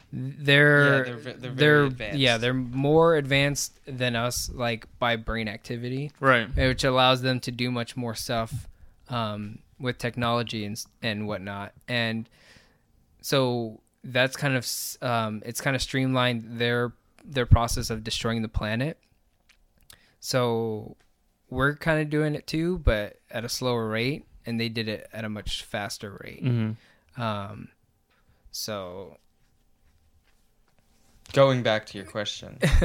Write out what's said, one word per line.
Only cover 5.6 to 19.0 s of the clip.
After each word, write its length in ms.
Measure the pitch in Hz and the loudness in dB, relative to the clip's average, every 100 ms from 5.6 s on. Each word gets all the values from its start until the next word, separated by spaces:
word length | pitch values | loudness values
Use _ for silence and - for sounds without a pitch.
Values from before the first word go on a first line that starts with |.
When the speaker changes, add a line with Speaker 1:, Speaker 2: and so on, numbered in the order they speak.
| - 120 120 131 143 - | -10 -8 -6 -6 -8 0
Speaker 3:
Right. 280 | 135 123 110 139 | 4 4 4 2
Speaker 1:
Which 280 | 131 127 | 2 2
allows 380 | 135 127 127 127 | 2 4 4 4
them 180 | 127 127 | 2 -2
to 100 | - | -4
do 180 | 120 123 | -4 -2
much 240 | 120 117 - | -2 -6 -6
more 160 | 120 107 | -8 -6
stuff, 520 | - 117 113 - - - - _ - | -4 -2 -4 -8 -12 -18 -20 _ -8
um, 500 | 123 107 104 104 117 _ - | -4 -4 -6 -10 -12 _ -8
with 180 | 127 120 | -6 -4
technology 680 | 120 123 120 120 113 110 101 | -4 -2 0 0 -2 -6 -6
and 80 | 104 | -8
s-, 100 | - _ | -12 _
and 240 | 117 104 104 | -4 -2 -4
whatnot. 460 | 101 98 101 101 - - | -6 -6 -8 -10 -12 -4
And 400 | 120 113 113 113 _ _ - _ _ _ _ _ _ | -2 0 -2 -8 _ _ -20 _ _ _ _ _ _
so 600 | - 143 131 120 113 110 _ _ | -2 2 2 0 -4 -10 _ _
that's 320 | 135 123 131 - | -2 2 2 0
kind 200 | 143 127 | 0 0
of 80 | |
s-, 340 | 117 - - - | -2 -6 -8 -6
um, 380 | 127 117 110 107 120 | -2 0 0 -4 -8
it's 160 | 117 | -4
kinda 160 | 143 131 | -2 -2
streamlined 800 | - 135 131 131 123 117 110 117 | -2 -2 0 2 2 0 -4 -2
their, 320 | 120 120 120 - _ _ | 0 0 -2 -6 _ _
their 220 | - 135 120 | -6 0 6
process 460 | - 117 131 117 | 6 6 -2 -4
of 120 | 110 | -6
destroying 380 | 110 - 117 113 | -6 -4 -2 -2
the 60 | 110 | -4
planet. 480 | - 107 110 143 - | -4 -2 -2 -4 -6